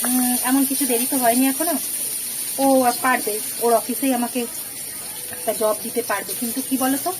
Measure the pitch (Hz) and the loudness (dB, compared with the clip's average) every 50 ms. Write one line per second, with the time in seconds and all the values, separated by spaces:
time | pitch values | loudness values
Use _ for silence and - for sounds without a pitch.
0 | - 247 254 254 247 247 247 240 - 247 262 277 269 269 269 - 285 240 247 233 | 0 0 2 2 2 2 0 0 0 2 4 4 4 2 0 0 0 0 2 0
1 | 247 - 294 262 247 233 233 247 269 269 269 - 320 349 311 - - - - - | 0 0 0 2 2 4 4 6 4 4 2 2 0 0 0 -2 -2 -4 -6 -6
2 | - - - - - - - - - - - - 277 269 269 262 254 240 240 - | -6 -6 -6 -6 -8 -8 -8 -8 -8 -6 -2 2 4 6 6 6 6 4 2 2
3 | - 254 247 240 - 214 208 214 - - - - 226 233 233 226 - - 240 - | 2 2 2 2 0 -2 -4 -4 -6 -6 -6 -2 2 4 4 4 2 0 -2 0
4 | 277 269 254 240 240 233 - 247 233 226 - - - - - - - - - - | 0 2 2 2 0 -2 -2 -2 -4 -4 -6 -10 -10 -10 -12 -12 -12 -10 -12 -10
5 | - - - - - - - - - 233 208 - 220 214 214 - - 233 - 240 | -10 -10 -10 -10 -10 -10 -10 -6 -4 -4 0 2 2 0 0 0 -4 -4 -4 -4
6 | - - 208 196 196 202 196 - 247 233 226 262 262 - 262 240 254 262 277 277 | -2 -2 -4 -4 -4 -6 -6 -4 -4 -4 -4 -4 -2 -2 0 0 2 2 0 0
7 | - 349 370 - | 0 -2 -4 -4